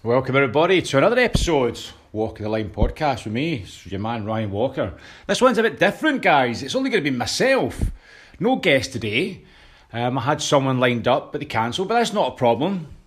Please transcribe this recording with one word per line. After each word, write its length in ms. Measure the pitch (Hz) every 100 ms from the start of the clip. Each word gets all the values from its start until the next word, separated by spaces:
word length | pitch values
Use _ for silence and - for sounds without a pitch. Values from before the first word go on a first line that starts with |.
Welcome, 320 | 110 123 131 135
everybody, 460 | 139 123 175 185
to 160 | - 135
another 220 | 165 240
episode, 600 | 240 - - 151 120 107 - - _
Walk 280 | 104 110 -
the 100 | 104
Line 220 | 110 104
podcast 520 | - - - 151 120
with 100 | 113
me, 320 | 110 160 143 90 -
your 160 | - 95
man, 260 | 107 117 104
Ryan 240 | 110 110
Walker. 460 | 98 131 135 107 - - - -
This 160 | 196
one's 160 | 254 220
a 20 |
bit 180 | 226 156
different, 440 | 180 - 311 269
guys. 400 | 190 147 123 107
It's 100 | 131
only 160 | 254 269
gonna 140 | 214
be 80 | 143
myself. 800 | 127 117 - 240 269 135 - - - - - - -
No 160 | 196 262
guest 380 | 185 139 117
today. 500 | 120 110 110 202 185 - - - - _
Um, 240 | 113 120 131
I 40 |
had 200 | 120 151
someone 380 | - 147 135 127
lined 280 | 127 120 117
up, 240 | 139 -
but 80 | 147
they 60 | 147
cancelled, 420 | 123 117 120 185
but 120 | 233
that's 140 | 233
not 200 | 208 139
a 20 | -
problem. 520 | 123 117 160 196 143 -